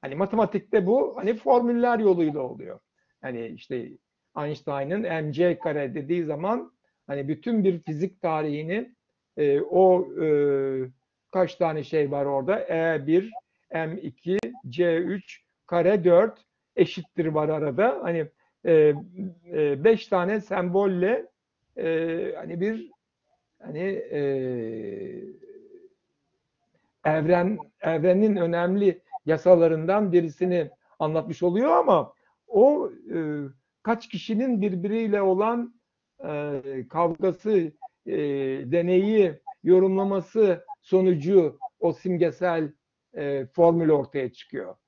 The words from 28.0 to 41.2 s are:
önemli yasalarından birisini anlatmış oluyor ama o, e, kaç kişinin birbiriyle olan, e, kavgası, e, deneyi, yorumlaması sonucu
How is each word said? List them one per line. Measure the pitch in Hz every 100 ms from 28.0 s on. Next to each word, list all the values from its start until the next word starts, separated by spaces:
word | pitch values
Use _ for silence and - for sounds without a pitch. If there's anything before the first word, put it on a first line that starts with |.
| 175 185 214 202
önemli | 170 170 175 196 202 175 _ - -
yasalarından | 160 180 175 165 160 160 202 208
birisini | 175 165 147 185 175 147 _ _ _
anlatmış | 156 160 165 160
oluyor | 180 185 277
ama | 339 277 180 127 _ _ _ _
o, | 214 262 294 202 - -
e, | 170 156 151 139 131 _ _
kaç | - 226 -
kişinin | 190 - 220 262 233
birbiriyle | 202 180 196 226 226 208
olan, | 196 185 214 240 240 _ _ _ _ _
e, | 180 151 147 139 135 135 123
kavgası, | 156 170 165 190 180 214 208 165 _ - _ -
e, | 185 147 139 135 135 123
deneyi, | 170 175 185 202 220 185 143 - -
yorumlaması | - 185 190 190 196 196 - 220 208 175 - -
sonucu | _ 190 190 170